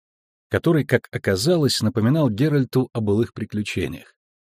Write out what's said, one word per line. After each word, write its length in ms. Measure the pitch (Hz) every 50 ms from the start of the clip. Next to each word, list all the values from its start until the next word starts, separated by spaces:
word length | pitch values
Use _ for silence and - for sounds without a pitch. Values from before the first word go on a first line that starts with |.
| _ _ _ _ _ _ _ _ _ -
который, 380 | - 98 - 165 170 156 127
как 220 | - 131 113 - - -
оказалось, 680 | 117 - - 98 92 107 151 180 170 147 127 - - 110
напоминал 480 | 107 - 113 104 117 143 165 151 127
Геральту 580 | 104 101 143 156 147 147 135 - - 131 127 - -
о 60 | 120 113
былых 320 | 101 101 107 117 - -
приключениях. 800 | - 110 - - 104 107 - - 107 87 67 65 64 - - _ _ _ _ _ _ _ _ _ _